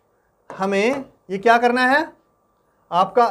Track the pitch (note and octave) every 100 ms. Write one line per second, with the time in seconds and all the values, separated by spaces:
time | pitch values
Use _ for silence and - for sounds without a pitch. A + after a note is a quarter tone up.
0 | _ _ _ _ _ - G3 G3 A3 C#4
1 | C4 _ - F#3+ A#3 A#3 A#3+ B3 B3+ C#4+
2 | E4 _ _ _ _ _ _ _ _ E3+
3 | F#3+ A#3+ A#3